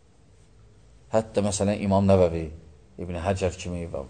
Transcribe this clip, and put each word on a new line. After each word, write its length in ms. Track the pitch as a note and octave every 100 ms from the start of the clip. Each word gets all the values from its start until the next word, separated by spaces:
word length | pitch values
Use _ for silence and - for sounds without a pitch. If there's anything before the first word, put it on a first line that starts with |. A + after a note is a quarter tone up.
| _ _ _ _ _ - - - - - -
Hətta, 300 | A2 - G#2
məsələn, 360 | G2+ G2 G2+ G#2
İmam 220 | G2+ G2 G2
Nəvəvi, 380 | G2 F2 E2 D#2 - - - - -
İbn 140 | F2 E2+
Həcər 320 | F2+ F#2+ F#2 -
kimi 280 | F#2 F2 E2+
və 160 | D2+